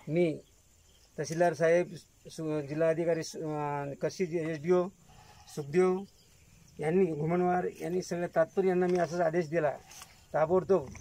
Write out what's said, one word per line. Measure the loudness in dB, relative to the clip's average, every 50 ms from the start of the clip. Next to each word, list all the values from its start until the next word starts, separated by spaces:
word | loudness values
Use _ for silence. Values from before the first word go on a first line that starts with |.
| -8 -2
मी | 0 2 2 2 0 -2 -8 _ _ _ _ _ _ _ _ _ _ _ _ _ _ -8
तहसीलदार | -8 -6 0 2 2 2 2
साहेब, | 2 2 4 4 4 2 -2 -6 -14 -18 _ _ _ -20 -16
सु-, | -12 -8 -6 -4 -4 -4
जिल्हाधिकारी | -4 -4 -2 0 2 2 2 2 0 0 0 -2 -2
सु-, | -6 -8 -8
अ, | -6 -6 -4 -4 -4 -4 -4 -4 -6 -8 -6 -6
कृषी | -6 -6 -4 -4 -4 -4 -2 -4 -4 -4
एसडीओ | -4 -4 0 2 2 2 2 0 -4 _ -20 -20 -20 -20 -20 -20 -20 -20 -20 -14 -10
सुखदेव | -10 -8 -2 2 2 4 4 2 0 -4 -10 -16 _ _ _ _ _ -20 -20 -20 -20 -20 -20 -12 -6
यांनी, | -2 2 4 4 4
घुमनवार | 2 2 -2 -2 0 0 2 2 2 2 0 -2 -4 -6 -6
यांनी | -6 -4 -4 -4
सगळ्या | -4 -4 -4 -4 -4 -2 0
तात्पर्य | 0 0 2 0 0 0 2
यांना | 2 2 2 2
मी | 2 2
असाच | 0 0 0 0
आदेश | 0 2 2 0 -2 0
दिला, | 0 0 0 0 0 -4 -8 -18 -20 -20 -20 -20 -20 -20 _ _ 0
ताबडतोब | 0 2 4 4 2 4 4 2 2 2 -2 -10 -16